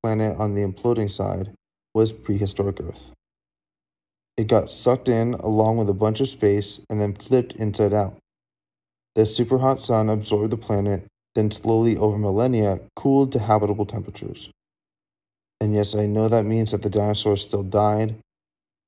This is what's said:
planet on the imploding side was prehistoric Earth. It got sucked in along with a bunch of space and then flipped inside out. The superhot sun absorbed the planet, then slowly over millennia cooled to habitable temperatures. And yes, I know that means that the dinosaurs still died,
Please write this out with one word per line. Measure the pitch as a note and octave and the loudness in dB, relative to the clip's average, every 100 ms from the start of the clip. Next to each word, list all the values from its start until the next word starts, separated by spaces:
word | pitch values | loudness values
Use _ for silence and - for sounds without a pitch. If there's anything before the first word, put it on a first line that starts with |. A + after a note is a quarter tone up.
planet | A2 A2 A2 F2 | -2 0 -2 -2
on | G#2+ | -2
the | G2+ | -2
imploding | G2 F#2+ A#2+ A2+ G#2 | -4 -2 -2 0 -2
side | G2 G2 F#2 G2 - _ _ _ | -4 -4 -4 -8 -12 _ _ _
was | A2 A2 | 0 0
prehistoric | A2 - G2+ G2+ - G2 F#2+ | -2 -4 -2 -2 -2 -4 -6
Earth. | F2 - - - _ _ _ _ _ _ _ _ _ _ _ - | -10 -14 -20 -20 _ _ _ _ _ _ _ _ _ _ _ -4
It | G#2+ | 2
got | A2 D#2+ | 2 2
sucked | - B2 C3 - | -2 0 2 2
in | A2+ A#2 | 0 0
along | B2 G#2+ G#2+ A2 A2+ | -2 0 2 2 2
with | G2+ | 0
a | |
bunch | F#2+ G#2+ A2 | 0 0 0
of | C3+ | -2
space | - G#2 G2+ G2 - - | 0 0 2 -2 -10 -6
and | G#2+ | -4
then | G#2 | -2
flipped | G#2 - B2+ B2 | -6 0 0 0
inside | - G#2+ G#2 G#2 | -4 -4 0 2
out. | G#2 F#2+ - _ _ _ _ _ _ _ _ _ | 2 -2 -6 _ _ _ _ _ _ _ _ _
The | G#2+ | 2
superhot | G#2+ - A#2+ C3 C3 C3 | 2 2 2 2 2 0
sun | - A2 A2 | 0 2 2
absorbed | G#2+ G#2 G#2 A2 | 0 0 0 0
the | A2+ | -4
planet, | - G2+ G2+ F#2 - _ _ | -2 -2 0 -2 -6 _ _
then | A2 G#2+ | -2 0
slowly | - A2+ A2+ A#2 G#2 | 0 0 2 2 2
over | G#2+ G#2 | 0 0
millennia | G#2 G2+ B2+ A#2 G2+ F#2 - - | 0 2 2 2 0 -2 -8 -4
cooled | C#3 C#3 C3+ | 2 2 2
to | B2 | 0
habitable | G#2 G#2+ G#2 G#2+ G2+ | 2 2 2 -2 -4
temperatures. | G2+ G2 - G2 - - _ _ _ _ _ _ _ _ _ _ - | -6 -10 -12 -14 -14 -18 _ _ _ _ _ _ _ _ _ _ -4
And | G#2+ | 0
yes, | G#2 G2 | 0 0
I | G#2+ G#2 | 0 0
know | G#2+ A2 | 2 2
that | A#2 | 2
means | G#2 A2+ A2 | 2 0 0
that | G#2 | -2
the | G#2 | -2
dinosaurs | G#2 G#2 G#2 G#2+ G2 | 0 0 0 0 0
still | - G2+ | -2 -6
died, | F#2+ G#2 G#2+ G#2+ A2 A2 _ _ _ _ _ _ | -2 2 2 2 -2 -6 _ _ _ _ _ _